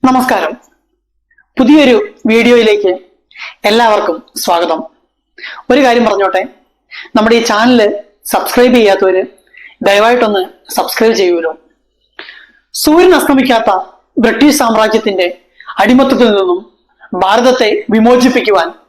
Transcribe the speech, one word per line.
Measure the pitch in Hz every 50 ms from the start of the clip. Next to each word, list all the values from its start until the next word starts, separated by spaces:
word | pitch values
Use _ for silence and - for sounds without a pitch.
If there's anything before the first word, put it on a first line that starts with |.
| -
നമസ്കാരം. | 254 254 262 247 247 269 294 165 160 - - _ _ _ _ _ _ _ _ _ _ _ _ _ _ _ _ _ _ _ -
പുതിയൊരു | 254 220 294 311 294 254 247 214 208 - - _ _
വീഡിയോയിലേക്ക് | 220 220 226 233 240 240 240 233 220 208 208 202 190 180 185 - _ _ _ _ _ _ - - - - _ _
എല്ലാവർക്കും | 208 208 226 240 226 214 202 180 - 165 156 - _ _
സ്വാഗതം. | - - - 175 170 175 165 165 165 - - _ _ _ _ _ _ _ _ _ - - - - - - _
ഒരു | 247 277 277
കാര്യം | 254 233 240 233
പറഞ്ഞോട്ടെ, | 220 208 196 196 185 - 185 202 254 - _ _ _ _ _ _ _ - - - - _
നമ്മുടെ | 226 214 220 233
ഈ | 233 233
ചാനൽ | - 220 208 226 247 254 240 214 208 208 - - _ _ _ _
സബ്സ്ക്രൈബ് | - - 196 - - - - 247 247 240
ചെയ്യാത്തവര് | 240 226 202 190 190 196 190 185 185 208 254 - _ _ _ _ - - - _ _
ദയവായിട്ടൊന്ന് | 226 202 196 202 214 226 247 247 240 214 208 196 185 - - _ _ _
സബ്സ്ക്രൈബ് | - - 180 - - - 226 226 226
ചെയ്യുമല്ലോ. | 190 196 180 175 170 165 165 - - _ _ _ _ _ _ _ _ _ _ _ _ - - - - - _ _ _ _ _ _
സൂര്യൻ | - - - 302 330 359 370 359
അസ്തമിക്കാത്ത | 294 - - 285 262 254 254 247 226 226 - 196 185 - - _ _ _ _ _ -
ബ്രിട്ടീഷ് | 233 233 220 226 277 294 254
സാമ്രാജ്യത്തിന്റെ | 302 269 233 226 214 220 - - 226 220 226 202 185 180 175 - _ _ _ _ _ - - - -
അടിമത്തത്തിൽ | 190 220 254 254 269 269 269 - 247 226
നിന്നും | 208 202 190 180 175 185 214 _ _ _ _ _ _ _ - - -
ഭാരതത്തെ | 180 185 190 202 233 247 262 247 254 233 214 214 208 - -
വിമോചിപ്പിക്കുവാൻ | 208 220 214 233 247 247 254 262 254 254 - - 202 185 165 - - - _